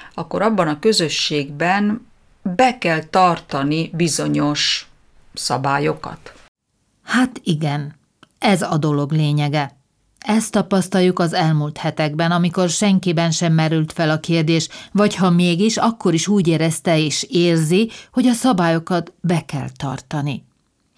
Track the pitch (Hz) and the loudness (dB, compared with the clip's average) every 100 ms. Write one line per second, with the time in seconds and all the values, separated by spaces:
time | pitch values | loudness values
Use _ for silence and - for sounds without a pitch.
0 | - - 165 175 214 208 160 151 220 208 | -14 -12 -6 -2 0 2 0 0 0 2
1 | 156 - - 151 143 147 170 196 208 220 | 0 -2 -2 -4 -4 -4 0 2 0 -2
2 | - - - - 185 180 262 247 170 156 | -8 -20 -20 -10 -6 2 2 2 -2 -2
3 | 160 190 180 165 - 143 139 156 160 165 | 0 2 4 2 -4 -4 -2 -2 -2 -2
4 | 170 143 151 147 147 147 - - - - | 0 0 -2 0 0 0 -2 -4 -8 -20
5 | - - - - - 127 139 139 151 151 | -20 -20 -18 -10 -4 -2 -2 0 -2 -4
6 | - - - - - _ _ _ _ _ | -10 -14 -18 -20 -20 _ _ _ _ _
7 | - 240 247 - - 151 151 143 143 - | -4 0 0 -2 -4 -2 -2 -4 -8 -14
8 | _ _ _ _ 214 185 - 165 151 147 | _ _ _ _ 0 0 0 0 0 0
9 | 143 156 151 147 147 151 139 - _ _ | 0 0 2 0 0 -2 -4 -10 _ _
10 | _ _ - 220 220 208 196 190 185 190 | _ _ -2 -2 0 -2 0 0 0 2
11 | 185 185 170 - 160 151 147 - 160 147 | 2 2 0 0 0 0 -2 -4 -6 -2
12 | 151 151 170 175 175 180 180 - 208 190 | -2 0 0 0 0 0 -2 0 2 2
13 | 185 165 170 160 170 160 156 160 156 - | 2 0 0 0 0 2 2 0 -2 0
14 | 156 156 - 165 160 165 160 - - 196 | 0 0 0 0 2 0 -2 -10 -6 0
15 | 208 190 185 175 180 170 214 - 226 226 | 0 2 2 4 2 2 0 2 0 0
16 | 185 165 185 208 170 160 165 160 185 156 | 0 0 2 2 2 2 0 0 0 0
17 | 156 - - 175 175 165 156 185 226 - | 0 -2 -2 0 2 2 2 2 0 -4
18 | - 254 254 233 262 185 170 165 165 180 | -6 0 2 2 2 2 2 0 0 -4
19 | 165 _ 170 165 - 139 127 - 139 135 | -4 _ -2 -2 -2 -6 -8 -8 -8 -8
20 | - 151 143 113 - _ _ _ _ | -8 -6 -4 -6 -12 _ _ _ _